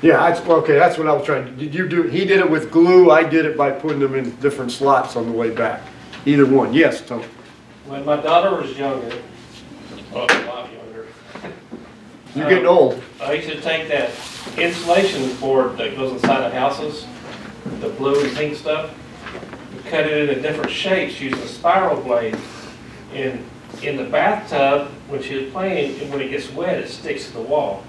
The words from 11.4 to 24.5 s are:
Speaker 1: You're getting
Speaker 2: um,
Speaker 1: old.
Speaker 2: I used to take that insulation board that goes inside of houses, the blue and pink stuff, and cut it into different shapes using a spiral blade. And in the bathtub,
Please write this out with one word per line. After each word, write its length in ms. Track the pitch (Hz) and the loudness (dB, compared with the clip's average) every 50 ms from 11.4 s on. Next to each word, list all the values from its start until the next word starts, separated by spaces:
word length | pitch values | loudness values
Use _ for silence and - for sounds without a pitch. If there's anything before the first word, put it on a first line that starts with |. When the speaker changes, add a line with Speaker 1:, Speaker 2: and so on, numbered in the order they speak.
| - - - - - - - - - - - - - - - - - - - | -16 -14 -16 -16 -18 -16 -16 -16 -16 -18 -20 -20 -20 -20 -20 -20 -20 -10 -6
Speaker 1:
You're 140 | 139 156 147 | -4 2 4
getting 180 | 190 180 170 170 | 4 4 6 6
Speaker 2:
um, 100 | 180 180 | 6 6
Speaker 1:
old. 240 | 143 120 - - - - - - | 6 4 2 -4 -8 -16 -16 -10
Speaker 2:
I 120 | - 139 147 | -4 -4 -4
used 160 | 151 160 156 | -4 -4 -6
to 120 | 151 147 | -10 -8
take 260 | 156 165 160 160 160 151 | -4 -4 -4 -4 -2 -2
that 240 | - 185 - - - - - - - - - - - 147 | -2 -2 -2 -4 -6 -8 -12 -14 -14 -14 -14 -10 -6 -2
insulation 760 | 170 170 170 - 170 170 175 185 196 190 - 135 131 127 123 - | -2 -2 -2 -4 0 2 4 4 4 2 0 -2 -4 -4 -4 -4
board 400 | 131 135 135 131 127 120 - - | -2 2 2 2 2 2 -2 -4
that 180 | 143 139 135 | -6 -6 -4
goes 160 | 131 131 131 | -4 -6 -6
inside 320 | 127 - - 123 117 - 127 | -4 -2 0 2 2 2 0
of 100 | 120 123 | -2 -2
houses, 520 | 127 131 143 139 - 151 151 - - - - - - - - - - - - - - - - - - | 0 -2 -2 -2 -2 -6 -8 -8 -10 -14 -16 -16 -16 -16 -16 -16 -16 -16 -16 -18 -12 -10 -10 -8 -6
the 100 | - - | -6 -8
blue 320 | - - 135 139 139 143 143 | -6 -2 0 2 2 2 2
and 120 | 139 123 147 | 0 -2 -4
pink 180 | 151 147 147 | -4 -4 -4
stuff, 360 | - - 156 151 160 - 160 - - - - - - - - - - - - - - - - | -6 -4 -4 -2 -2 -4 -8 -12 -16 -18 -20 -18 -18 -16 -14 -14 -14 -14 -14 -16 -16 -16 -16
and 140 | - - - | -16 -16 -10
cut 200 | - 165 156 151 | -4 -2 0 0
it 240 | 151 151 147 147 143 | 0 2 0 0 0
into 120 | 135 131 | 0 -2
different 280 | 143 151 151 151 151 147 | -2 -4 -4 -2 -4 -6
shapes 500 | - - - 196 185 175 - - - - | -6 -6 -2 0 0 0 0 -4 -6 -8
using 200 | 139 131 127 127 | -6 -6 -6 -6
a 80 | - - | -6 -10
spiral 520 | - - - - - - 143 131 117 - | -12 -2 0 2 4 4 4 2 0 -2
blade. 360 | - 127 120 117 117 110 107 - - - - - - - - - - - - - - - - | -2 0 0 0 0 -2 -6 -6 -10 -12 -16 -16 -16 -18 -18 -18 -18 -18 -18 -18 -18 -14 -8
And 300 | - 135 131 123 120 - - - - - - - - | -6 -6 -4 -6 -6 -12 -12 -18 -20 -18 -18 -16 -10
in 160 | - 143 139 131 | -8 -6 -6 -6
the 60 | 127 | -6
bathtub, 840 | 120 - - - - 160 - - - | -2 0 2 2 2 0 0 -4 -6